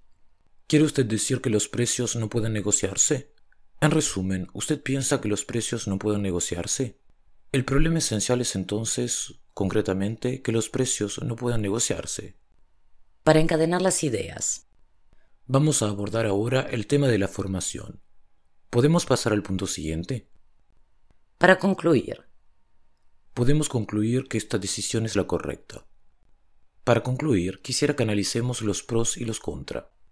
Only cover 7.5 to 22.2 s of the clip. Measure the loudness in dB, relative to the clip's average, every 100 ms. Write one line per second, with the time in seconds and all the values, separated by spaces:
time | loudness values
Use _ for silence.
7.5 | -2 2 4 4 4 0 0 0 0 0
8.5 | -4 -2 -2 -2 -4 -4 -4 -8 -14 -12
9.5 | -4 0 0 0 0 -2 -2 -4 -4 -2
10.5 | -2 0 0 0 0 -4 -4 -6 -4 -2
11.5 | 0 0 0 -2 -2 -6 -8 -10 -16 _
12.5 | _ -20 _ -20 -20 -20 _ 4 6 6
13.5 | 4 2 2 2 0 0 -2 -6 -6 -6
14.5 | -6 -10 -20 -20 _ -20 -20 -20 -18 -2
15.5 | 2 4 2 0 -2 -4 -2 0 2 2
16.5 | 0 -2 -4 0 2 4 2 0 -4 -4
17.5 | -4 -4 -8 -10 -16 -20 -20 -20 _ _
18.5 | _ -4 2 4 4 4 2 2 0 0
19.5 | -4 -4 -4 -4 -4 -4 -8 -10 -20 -20
20.5 | -20 _ -20 -20 _ -20 -20 _ 4 6
21.5 | 6 6 2 4 4 2 -10